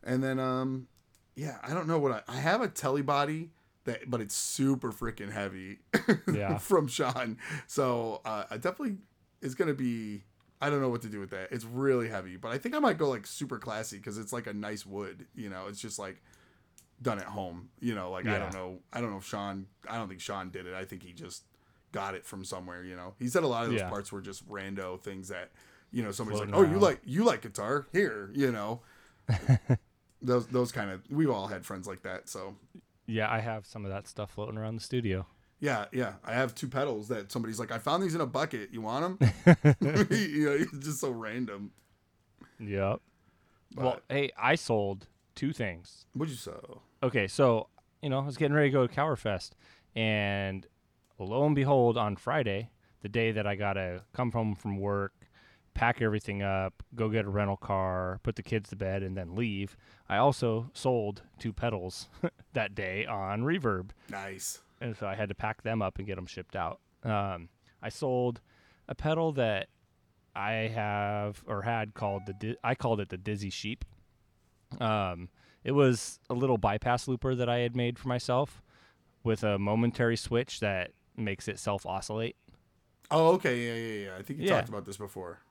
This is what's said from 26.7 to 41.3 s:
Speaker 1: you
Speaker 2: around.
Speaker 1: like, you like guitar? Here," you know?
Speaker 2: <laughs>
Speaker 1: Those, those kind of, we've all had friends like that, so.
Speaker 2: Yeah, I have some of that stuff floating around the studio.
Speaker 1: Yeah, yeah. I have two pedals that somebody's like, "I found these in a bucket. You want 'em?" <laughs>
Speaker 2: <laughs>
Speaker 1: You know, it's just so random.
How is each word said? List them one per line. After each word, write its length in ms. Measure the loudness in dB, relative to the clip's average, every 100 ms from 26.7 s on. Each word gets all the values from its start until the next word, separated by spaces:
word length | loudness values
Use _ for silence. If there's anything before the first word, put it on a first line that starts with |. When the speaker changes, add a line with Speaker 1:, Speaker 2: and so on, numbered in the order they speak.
Speaker 1:
you 40 | 8
Speaker 2:
around. 40 |
Speaker 1:
like, 180 | 4 4
you 200 | -2 2
like 180 | 4 2
guitar? 440 | -4 -6 -2 -2 0
Here," 380 | 2 2 0 -6
you 180 | 0 0
know? 300 | 2 -4 -6 -8 -20 -20 _ -2
Speaker 2:
<laughs> 500 | 0 6 4 6 0 _ _ _ _
Speaker 1:
Those, 240 | 2 2 2
those 220 | 0 0
kind 200 | -2 -6
of, 100 | -8 -4
we've 200 | 2 2
all 160 | 2 -2
had 180 | -6
friends 220 | -8 -10 -8
like 140 | -10
that, 260 | -8 -10 -10
so. 260 | -10 -10 -12 -20 -20 _ _ -4
Speaker 2:
Yeah, 260 | -2 0
I 60 | 0
have 240 | -2 -6
some 220 | -8 -10 -6
of 40 |
that 160 | -6 -8
stuff 260 | -10 -8
floating 260 | -6 -8 -6
around 160 | -6 -6
the 60 |
studio. 440 | -4 -2 0 0 -2 _ _ _
Speaker 1:
Yeah, 260 | -2 0 -2
yeah. 220 | -2 -4 -4
I 120 | -4
have 200 | 0 0
two 140 | -2 -4
pedals 400 | -2 -2 -2 -4
that 240 | -6 -4
somebody's 260 | -6 -4 -4
like, 140 | -4
"I 60 | -4
found 240 | 0 2
these 120 | 2
in 60 | 0
a 60 | 0
bucket. 440 | 0 -2 -2 -6
You 120 | -6
want 220 | -4 -2
'em?" 140 | -2 6
<laughs> 560 | 4 8 10 10 10 8
Speaker 2:
<laughs> 0 | 4 4 4
Speaker 1:
You 340 | 4 2 2
know, 80 | 2
it's 260 | 2 0 -2
just 220 | -6 -4
so 100 | -4
random. 600 | -4 -6